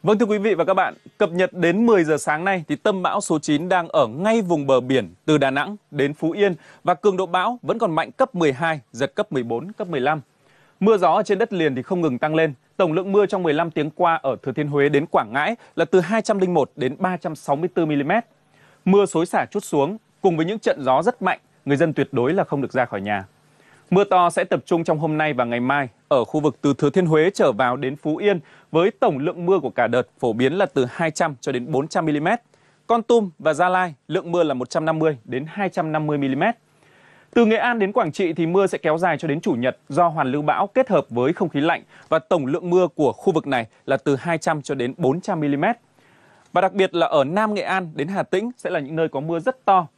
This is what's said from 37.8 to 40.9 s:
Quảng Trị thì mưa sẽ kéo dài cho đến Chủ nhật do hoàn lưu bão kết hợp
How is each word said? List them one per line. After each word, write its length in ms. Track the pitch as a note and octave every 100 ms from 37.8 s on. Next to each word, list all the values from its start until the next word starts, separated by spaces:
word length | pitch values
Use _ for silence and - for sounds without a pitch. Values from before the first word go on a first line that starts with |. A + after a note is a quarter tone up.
| G3
Quảng 200 | A3+ F3+
Trị 220 | C#3+ F3+
thì 120 | E3 E3
mưa 220 | F#3 F#3+
sẽ 100 | -
kéo 200 | D#3+ D#3
dài 200 | F3+ D3
cho 100 | D#3+
đến 140 | C#3+
Chủ 100 | G#3
nhật 260 | B2 B2+ - _
do 180 | C#3+ F3
hoàn 240 | D#3+ C3+
lưu 100 | C#3+
bão 260 | D3 C#3+ G3
kết 220 | -
hợp 160 | B3+